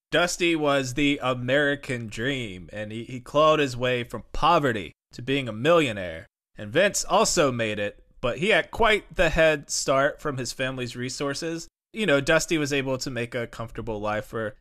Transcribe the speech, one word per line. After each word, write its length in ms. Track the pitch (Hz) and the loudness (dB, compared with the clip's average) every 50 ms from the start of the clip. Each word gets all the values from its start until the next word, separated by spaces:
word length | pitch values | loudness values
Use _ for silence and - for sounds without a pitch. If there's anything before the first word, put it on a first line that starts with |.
| _ _ | _ _
Dusty 440 | - 151 175 175 - - 180 170 170 | 0 2 2 2 0 0 0 2 2
was 380 | 156 151 143 139 139 135 127 123 | 2 2 2 2 2 0 -2 -2
the 260 | 156 147 143 143 139 - | 0 2 2 2 0 0
American 880 | 127 131 123 123 123 131 147 147 143 143 139 - - 131 120 117 110 | -2 -2 -2 -2 0 2 2 2 2 0 -2 -4 -6 -8 -6 -8 -8
dream, 600 | 95 110 113 135 143 131 120 104 92 90 87 78 | -8 -4 -4 -4 -4 -4 -6 -8 -10 -12 -14 -14
and 220 | - 104 107 107 107 | -12 -10 -10 -8 -8
he, 120 | 113 117 | -10 -10
he 140 | - 127 127 | -10 -12 -12
clawed 420 | 123 - - 143 156 156 156 151 | -12 -2 2 4 6 6 6 4
his 180 | 147 135 123 113 | 2 0 -2 -2
way 260 | 123 123 127 123 120 | 0 0 0 0 -2
from 200 | - - 110 - - - | -4 -8 -12 -12 -6 -2
poverty 580 | - - 156 175 165 143 131 117 107 87 71 - _ _ _ - | 0 4 4 4 4 4 2 0 -2 -4 -8 -12 _ _ _ -16
to 80 | - 123 | -10 -6
being 260 | 123 135 143 135 120 | -4 -2 -2 -2 -4
a 60 | 110 | -6
millionaire. 720 | 107 123 156 175 170 151 127 107 98 92 87 80 82 85 - _ _ _ _ _ - | -2 2 4 4 6 4 2 0 -4 -6 -6 -8 -10 -14 -18 _ _ _ _ _ -14
And 120 | 107 104 | -12 -4
Vince 320 | 101 151 196 202 - - - | 0 2 2 2 0 -2 -2
also 480 | - 165 202 226 - - 180 156 139 | 2 2 2 4 4 2 2 2 2
made 280 | 123 117 113 107 107 104 | 2 0 -2 -2 -2 -2
it, 260 | 104 104 - - - _ _ - | -4 -4 -6 -8 -16 _ _ -6
but 160 | - 120 113 104 | -4 -4 -2 -2
he 100 | 165 214 | 0 2
had 200 | 202 165 156 - | 2 2 2 0
quite 460 | - - 226 214 214 196 - - - | 0 2 2 4 4 2 0 -4 0
the 140 | - 180 160 | 2 2 2
head 400 | - 170 160 160 156 147 143 - | 4 6 6 6 6 4 0 -6
start 500 | - - - - 139 135 139 147 - - | -6 -4 0 2 2 2 2 2 0 -2
from 160 | - 156 139 | -6 -6 -6
his 160 | 131 123 113 - | -6 -6 -8 -6
family's 440 | - 135 131 131 127 123 120 120 | -6 -6 -4 -4 -6 -6 -8 -6
resources. 680 | 123 123 127 123 - 147 143 139 - 165 165 165 165 165 - _ _ _ _ - | -8 -8 -8 -6 -4 -4 -4 -4 -4 -6 -6 -6 -8 -10 -14 _ _ _ _ -6
You 100 | 220 214 | -4 2
know, 160 | 180 143 139 | 2 4 4
Dusty 380 | 139 165 160 160 156 - 180 156 | 4 4 2 2 2 2 0 0
was 160 | 151 135 143 | 0 0 0
able 240 | 139 131 135 131 123 | -2 0 -2 -2 -4
to 120 | - 147 | -4 -6
make 240 | 131 117 120 113 - | -4 -4 -6 -4 -4
a 120 | 123 117 | -6 -6
comfortable 520 | 117 - - 117 110 - - 110 113 110 104 104 | -6 -8 -10 -12 -10 -10 -10 -8 -6 -6 -4 -4
life 240 | 104 107 107 104 | -2 -2 -4 -4
for 280 | - - 117 110 107 - - | -6 -6 -6 -6 -6 -8 -8